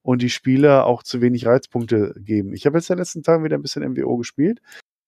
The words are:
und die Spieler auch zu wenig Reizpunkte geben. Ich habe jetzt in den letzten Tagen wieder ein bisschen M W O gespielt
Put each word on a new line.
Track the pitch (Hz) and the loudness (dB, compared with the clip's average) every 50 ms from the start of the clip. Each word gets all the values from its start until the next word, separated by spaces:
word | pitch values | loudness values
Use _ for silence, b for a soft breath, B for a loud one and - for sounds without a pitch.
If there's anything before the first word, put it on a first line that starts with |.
und | - 135 127 127 | -4 -2 -2 0
die | 123 123 | 0 -2
Spieler | 120 - - 135 131 131 143 147 139 135 113 | -4 -4 -2 0 2 4 6 6 6 6 6
auch | 101 123 117 - | 4 0 -2 -4
zu | - - 123 | -8 -4 0
wenig | 120 123 123 120 117 | 2 2 2 2 2
Reizpunkte | 113 120 131 - - - 120 117 113 120 107 101 98 - - | 2 2 2 2 -2 -6 -6 -4 0 0 0 0 0 -4 -8
geben. | 98 98 110 104 101 98 101 | -6 -4 -2 -2 -2 -4 -6
Ich | 104 - | -4 -2
habe | 147 143 170 | 0 0 0
jetzt | 165 - | -2 -2
in | 185 | -4
den | 180 | -4
letzten | 180 - - 165 | -6 -8 -10 -6
Tagen | 147 - 165 165 160 | -2 0 0 0 0
wieder | 156 151 143 | -2 -4 -4
ein | |
bisschen | 143 139 - - 147 | -6 -8 -10 -8 -8
M | 139 131 131 | -6 -4 -4
W | 135 | -4
O | 123 123 | -2 -2
gespielt | 120 117 - - - 143 185 233 240 B B B B B B _ _ _ | -4 -6 -6 -4 -2 -2 -2 -2 -4 B B B B B B _ _ _